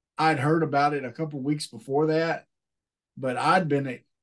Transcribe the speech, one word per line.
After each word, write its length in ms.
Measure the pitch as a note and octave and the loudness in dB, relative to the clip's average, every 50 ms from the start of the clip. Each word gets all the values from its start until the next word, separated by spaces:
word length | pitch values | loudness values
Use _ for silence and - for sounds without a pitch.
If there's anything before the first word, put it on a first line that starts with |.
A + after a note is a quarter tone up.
| _ _ _ - | _ _ _ 0
I'd 220 | D#3 D#3+ D#3 C3+ | 2 2 2 2
heard 220 | C3 D3+ E3 E3 D#3 | 2 2 2 2 2
about 300 | C3+ C#3+ C#3+ C#3+ D3 D3+ | 0 2 2 2 2 0
it 100 | C#3 B2+ | -2 -4
a 80 | A#2+ | -8
couple 280 | - - D#3+ D3+ D3+ C3+ | -8 -8 -8 -8 -6 -4
weeks 260 | B2+ D3 D3+ D3 - - | -2 -2 -2 -2 -4 -10
before 400 | - A2 - C#3 C3+ D3 D#3 D#3 | -14 -16 -8 -2 0 2 2 2
that, 380 | D#3 D#3+ E3 E3 D3+ - - _ _ _ _ _ _ _ _ _ _ _ _ _ _ | 2 2 0 0 -2 -6 -8 _ _ _ _ _ _ _ _ _ _ _ _ _ _
but 200 | C3 C3 B2+ B2 | -8 -6 -4 -4
I'd 320 | A#2+ C3 D3+ F3+ F#3+ E3+ D3 | 0 2 4 4 4 4 2
been, 320 | C#3+ C#3 C#3 C3 A#2 - - _ _ _ | 0 0 0 -2 -6 -10 -12 _ _ _